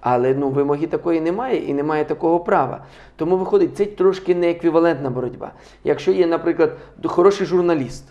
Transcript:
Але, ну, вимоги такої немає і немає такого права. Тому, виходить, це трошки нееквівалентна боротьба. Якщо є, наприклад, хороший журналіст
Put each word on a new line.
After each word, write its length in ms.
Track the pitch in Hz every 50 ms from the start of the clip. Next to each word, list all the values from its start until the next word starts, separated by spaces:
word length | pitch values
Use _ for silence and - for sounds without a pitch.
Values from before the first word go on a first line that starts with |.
Але, 320 | - 123 123 123 120 131 135
ну, 160 | 135 143 139
вимоги 380 | 131 143 143 143 147 143 156 160
такої 340 | - 151 - 175 170 165
немає 360 | 160 165 175 202 247 262 240 170
і 160 | - - 143
немає 320 | 143 143 151 156 151 151
такого 340 | 151 160 147 - 165 165 175
права. 460 | 170 - 214 175 143 123 - - - - - - - - -
Тому, 220 | - 160 165 185 185
виходить, 400 | 190 180 - 196 185 147 131 135
це 80 | 202
трошки 500 | 208 - - 180 196 185 190 - - 180
нееквівалентна 760 | 175 175 170 170 170 - 170 156 165 165 170 165 135 143 135
боротьба. 420 | 123 123 127 123 120 - - - - - - - - _ _
Якщо 280 | 143 147 139 - 190
є, 160 | 190 190 180 165
наприклад, 500 | 165 165 165 170 170 170 165 151 - - - - - - -
хороший 420 | 160 160 - 175 196 202 196 196 156
журналіст 560 | 170 180 175 175 170 156 131 117 - - - -